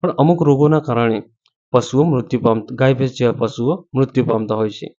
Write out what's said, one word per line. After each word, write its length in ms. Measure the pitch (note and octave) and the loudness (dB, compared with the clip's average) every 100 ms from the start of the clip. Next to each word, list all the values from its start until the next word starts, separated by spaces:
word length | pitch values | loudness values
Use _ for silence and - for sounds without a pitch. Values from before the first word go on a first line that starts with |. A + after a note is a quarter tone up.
પણ 80 | F3+ | -2
અમુક 320 | - D3+ E3+ | 2 2 4
રોગોના 380 | D3+ C3+ D3 D#3 | 2 4 4 2
કારણે 420 | D3 A#2 A#2 A2 - _ _ _ _ | 0 -2 0 -2 -6 _ _ _ _
પશુઓ 320 | B2 A#2 C3 | -2 0 0
મૃત્યુ 360 | E3 C3+ A2+ B2 | 2 0 -2 0
પામ-, 260 | A#2 A2+ A2 | 0 0 -4
ગાય, 240 | B2 C3 | 0 0
ભેંસ 180 | B2+ C3 | 2 -2
જેવા 200 | - A#2+ | 0 -2
પશુઓ 400 | - A2+ - A#2+ F3+ - | 0 -4 -2 -4 -4 -4
મૃત્યુ 300 | B2+ C3+ C3 | -2 0 0
પામતા 300 | A#2+ A2+ A2 | 0 0 -2
હોય 160 | A2 A2 | -2 -2
છે. 160 | G#2 - | -4 -16